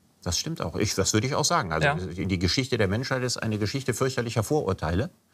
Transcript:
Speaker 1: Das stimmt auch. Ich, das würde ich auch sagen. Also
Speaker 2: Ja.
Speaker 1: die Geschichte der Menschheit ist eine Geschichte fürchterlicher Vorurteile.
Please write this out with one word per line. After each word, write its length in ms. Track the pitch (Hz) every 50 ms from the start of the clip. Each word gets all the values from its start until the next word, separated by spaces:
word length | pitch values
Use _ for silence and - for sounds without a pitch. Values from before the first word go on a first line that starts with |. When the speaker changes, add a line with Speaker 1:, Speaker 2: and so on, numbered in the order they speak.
| _ _ _ _ -
Speaker 1:
Das 160 | 90 - -
stimmt 220 | - 151 165 -
auch. 160 | - 87 82
Ich, 180 | - 110 107 -
das 200 | - 92 - -
würde 120 | 107 117
ich 80 | 131 147
auch 100 | - 151
sagen. 260 | - 175 160 120 82 78
Also 140 | 160 156
Speaker 2:
Ja. 80 | 139 147
Speaker 1:
die 440 | 165 92 90 87 92 85 92 98 85
Geschichte 380 | 95 90 - 135 127 - 123
der 120 | 110 104 92
Menschheit 340 | 101 120 135 - 135 127 127
ist 160 | 120 - -
eine 200 | - 110 107 104
Geschichte 360 | 107 101 - 135 127 - 113
fürchterlicher 480 | - 131 135 127 131 117 117 110 117 104
Vorurteile. 680 | - 147 151 - 95 92 - - 78 87 95 147 185 - _ _ _